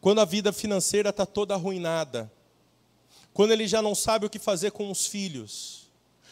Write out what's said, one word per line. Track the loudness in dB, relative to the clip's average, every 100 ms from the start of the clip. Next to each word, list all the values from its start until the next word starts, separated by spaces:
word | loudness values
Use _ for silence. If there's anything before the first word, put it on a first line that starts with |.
quando | 4 4
a | 4
vida | 2 0
financeira | -2 -2 -2 0 2 0
tá | 0
toda | -2 -2 -2
arruinada, | -2 -4 -4 -2 -2 -2 -6 -10 _ _ _ _ _ _ _ _ -20 _
quando | 2 4
ele | 4 4
já | 2
não | 2
sabe | 0 2 2 0
o |
que | -4
fazer | -2 0 -2
com | -4 -6
os | -4 -4
filhos, | -4 -6 -8 -10 -12 -12 -16 -20 _ _ _ -20